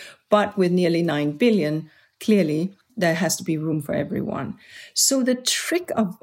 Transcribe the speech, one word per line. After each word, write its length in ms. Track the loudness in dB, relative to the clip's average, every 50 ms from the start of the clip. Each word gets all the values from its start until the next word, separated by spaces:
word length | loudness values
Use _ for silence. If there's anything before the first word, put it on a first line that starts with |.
| -20 -20 -20 _ _ 2
But 260 | 2 2 2 2 0
with 160 | 0 2 2
nearly 300 | 2 2 2 2 2 2
nine 300 | 0 0 0 0 0 -2
billion, 580 | 0 2 2 4 4 4 2 0 -2 -4 -6 -10 _ _ _ _ _ -4
clearly 540 | 0 2 4 4 4 2 0 -2 -2 -4 -6 _ _ _ _
there 180 | 0 0 2 2
has 220 | 2 0 -2 -2
to 80 | -2 -4
be 140 | -4 -4 -2
room 240 | -2 -2 -2 -2
for 120 | -2 -4 -4
everyone. 640 | -4 -4 -4 -4 -6 -4 -4 -6 -6 -6 -8 -10 -14 -18 -20 -20 -20 -20 -8 -4
So 280 | -2 0 2 2 2
the 120 | 2 2 0
trick 560 | 0 -2 -4 -4 -4 -2 -2 -2 -2 -2 -2 -2
of 220 | 0 0 0 -2 -4